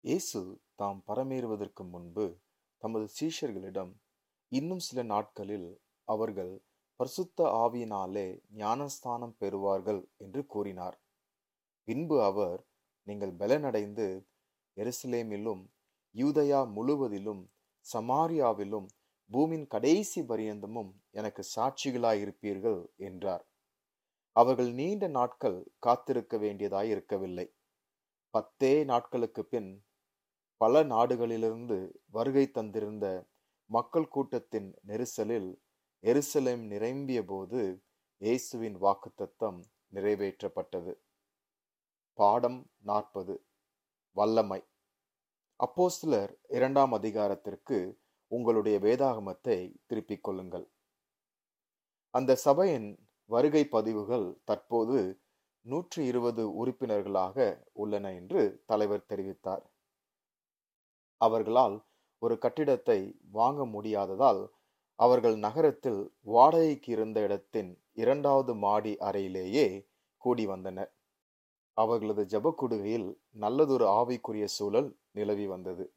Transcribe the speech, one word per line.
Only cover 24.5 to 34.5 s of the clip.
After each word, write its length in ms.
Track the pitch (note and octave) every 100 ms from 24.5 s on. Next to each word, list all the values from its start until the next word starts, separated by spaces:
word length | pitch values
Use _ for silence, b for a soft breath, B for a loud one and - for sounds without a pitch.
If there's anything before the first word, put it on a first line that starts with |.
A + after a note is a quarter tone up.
| C3 B2
நீண்ட 360 | A#2+ D#3+ G#3 F#3+
நாட்கள் 600 | C3+ B2 - B2+ F#2 - _
காத்திருக்க 580 | A#2+ B2 - B2 G#2 A2+
வேண்டியதாய் 520 | G#2 G2+ G2+ G2 A2
இருக்கவில்லை. 640 | G2 - G2 F#2+ F2+ F2+ _ _ _ _ _ _ _ _
பத்தே 540 | A2 - _ C3+ D3
நாட்களுக்கு 640 | C#3+ B2 - B2+ A2+ - -
பின் 400 | A#2+ F#2+ G2 _ _ _ _ _ _ _ _
பல 260 | A2 C#3+
நாடுகளிலிருந்து 1120 | D3+ A2+ A#2+ B2 A#2 A2+ A2 A2+ A#2+ G2 F#2+ - _
வருகை 460 | A2 B2 C3+ C3+
தந்திருந்த 760 | B2+ A2 G#2+ G#2 G#2+ G2+ F#2 - _ _ _ _
மக்கள் 420 | A#2+ - E3 D#3
கூட்டத்தின் 720 | C#3 C3 A#2+ -